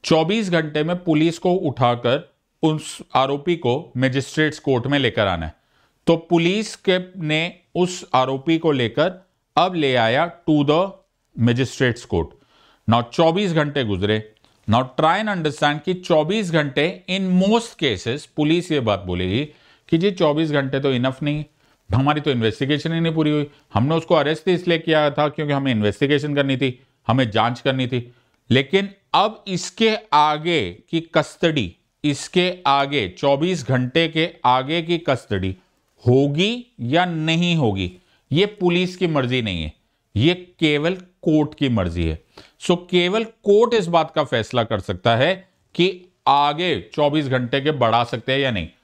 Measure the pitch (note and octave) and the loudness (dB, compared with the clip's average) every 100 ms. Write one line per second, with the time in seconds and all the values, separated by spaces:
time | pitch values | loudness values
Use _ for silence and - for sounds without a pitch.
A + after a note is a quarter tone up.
0 | - E3 D#3+ A3 G3+ E3+ D#3 D3+ D#3 F3 | 2 2 2 -2 0 -2 -2 -2 -2 -4
1 | F3+ D3+ E3 E3 F#3 F3+ D#3 B2 B2 A#2+ | 0 2 2 0 0 0 -2 0 0 2
2 | B2 C#3+ - _ _ _ D#3+ D#3 - - | 0 0 -2 _ _ _ -2 0 -6 -18
3 | - B2+ C3+ C#3+ C#3+ E3+ B2+ B2+ - B2+ | -4 0 0 -2 -2 -2 0 -2 -4 -2
4 | C3 C3 C3 - D#3 C#3+ - B2+ B2+ C#3+ | 0 0 -4 0 -2 -2 -2 0 0 0
5 | B2+ G#2 G2+ F2 D#2 - _ _ _ _ | 0 0 0 0 -6 -12 _ _ _ _
6 | - E3 - E3+ E3 G3+ G#3+ - - F#3 | 0 0 2 2 2 0 -4 -6 -2 -2
7 | F#3 G3 D#3 D3+ E3+ - _ E3+ F3+ F3+ | -2 -8 -4 -2 -4 -10 _ -2 -2 -4
8 | - B2+ C3 C3+ C#3 D#3+ E3 C#3 A#2 - | -2 0 0 -2 0 0 2 0 -2 0
9 | E3 F#3 _ _ _ - F3+ F3+ C#3 B2+ | -2 -2 _ _ _ 0 0 0 0 2
10 | A2+ B2+ E3+ - - D3+ C#3+ D#3 F#3+ - | 2 2 -2 -4 0 2 4 2 0 -6
11 | _ _ _ - A#2+ A#2+ C3 - C3 A#2 | _ _ _ 0 0 2 -2 0 0 0
12 | - F2+ D2+ - _ _ _ _ - A#2 | -4 -4 -4 -10 _ _ _ _ 0 0
13 | A#2+ - E3 E3+ G#3 D#3+ D3 C#3+ A#2 F#2+ | 0 2 2 2 -2 -2 -2 -2 -4 -2
14 | G2+ G#2+ A2 _ _ _ - A2+ C3 - | 0 -2 -4 _ _ _ 0 0 0 0
15 | D#3 F#3 A3 F#3+ D3+ C#3 D3 D3+ E3+ F3+ | 0 0 -2 -4 -4 0 -2 -2 -4 -6
16 | F3+ D#3+ D3+ G#3+ F#3+ D#3+ D3 C3+ D#3 F#3 | 0 0 2 -2 0 -2 0 -2 -2 -4
17 | - F#3 F#3+ F3+ F#3+ A3+ A3+ - C#3+ G2 | -6 -4 0 2 4 2 -2 -4 -2 -2
18 | A#2+ C#3 - - D3+ E3+ E3+ D3+ A2+ G2 | -4 -6 -8 -2 2 2 0 -2 0 -2
19 | F2+ F2+ F2+ G#2+ D3+ - _ _ _ E3 | -2 -2 0 -2 -4 -12 _ _ _ 0
20 | G3 F#3+ D#3+ D3 D#3+ D3 C3+ C3+ C#3 B2+ | 0 2 0 2 0 0 0 -2 0 0
21 | C3 C3 D3 D3+ D3+ _ _ _ _ G#2+ | -2 -2 -4 -4 -8 _ _ _ _ 0
22 | C3+ D3+ D3 B2 A2+ - C3+ D3 E3 E3 | 0 0 0 0 0 0 -2 -2 -2 -2
23 | E3 D#3+ D3+ D3+ C#3+ _ _ G2+ C3 E3 | -2 0 0 0 -2 _ _ -2 0 0
24 | D#3+ E3 C#3+ D#3 - F3+ F3+ E3 D#3+ D#3 | 2 2 2 -2 0 0 0 -2 2 2
25 | D3+ C#3 D3+ C#3+ D3 C#3 C#3 A2+ G#2 G#2 | 2 0 -2 -2 -4 -2 0 2 0 0
26 | C#3 D3 D3 C#3+ C#3 C3 C3+ B2 _ _ | 2 2 0 0 0 0 -2 -4 _ _
27 | - B2+ B2 G#2+ A2+ B2 C#3+ C3 B2+ B2 | 0 2 2 2 0 0 -2 -2 -2 -4
28 | A#2+ _ _ _ _ B2 C#3 G3 G3 - | -6 _ _ _ _ 0 2 0 -2 -10
29 | _ E3 G#3+ A3 - F3+ - - A3+ G#3+ | _ 0 0 -2 -8 -8 -8 0 0 0
30 | - D3 D3+ D3+ D#3+ E3 F#2 F2+ _ E3 | 0 2 4 2 -2 -2 -2 -8 _ -6
31 | E3 D#3+ D3 - E3+ D3+ F#2 - _ _ | -2 -2 -2 -2 -2 0 -4 -8 _ _
32 | D3 C3+ - F3+ F3+ F#3 C#3 C#3 C#3 C#3+ | -4 -4 -2 0 0 0 0 2 2 -2
33 | F#2+ - C#3 C#3 E3+ F3+ B2+ B2+ B2 E3 | -4 -2 0 0 0 -4 -2 -2 0 0
34 | E3 D#3 E3+ - B2+ B2+ C3 E3 E3 E3+ | 0 0 -4 -2 0 2 0 -4 -2 -4
35 | E3 C3+ - G2 F#2 F#2 _ _ _ _ | -2 -4 -2 -4 -4 -6 _ _ _ _
36 | - C3 C#3+ C#3+ G3 A#3+ - - A#2+ D#3 | 2 4 2 2 0 -2 -10 -12 -2 0
37 | F3+ E3 D#3 E3 F3 E3 B2 F#2+ F2+ - | 0 -2 0 0 2 2 0 0 -6 -8
38 | _ _ _ D3 G3+ G#3 F3+ F3 F3+ F3+ | _ _ _ 0 0 0 0 0 -2 -2
39 | F3+ D3+ B2 B2+ A2 F2 D2+ - _ _ | -2 -2 0 -2 -2 -4 -6 -10 _ _
40 | _ G2+ C#3 F3+ F3+ _ D#3+ D3 D#3+ F#3 | _ 0 0 0 -8 _ 0 0 -2 -4
41 | - _ - D#3 D3 - C#3 A#2 F2 E2+ | -10 _ 0 2 0 -2 -2 0 -2 -2
42 | E2 D#2 _ - - _ - F3 F3+ F3+ | -4 -4 _ -20 -20 _ -2 -2 0 0
43 | F3 G#3 A3+ _ G3+ G3+ A#3 A#3 E3+ E3+ | 2 -2 -4 _ 2 4 4 2 2 0
44 | D#3 - C#3+ A#2+ G#2+ B2 A2 G#2 - F#2 | 0 -2 -2 -2 -2 -2 -2 -4 -4 -2
45 | - A#2 D3 F#3 - _ _ - F3+ F3+ | 0 2 2 -2 -8 _ _ 0 0 0
46 | - _ - C#3 C#3+ D3 F3+ A#2+ - - | -16 _ 2 2 2 0 -2 -4 -6 -2
47 | D3 D3+ C#3 B2+ B2 C#3 C#3 D3 A#2+ A#2 | 0 0 -2 -2 -2 -2 -2 0 2 2
48 | A#2+ B2 A#2+ C3+ C#3 G#2 D#2 _ | 0 -6 -4 -2 0 -2 -6 _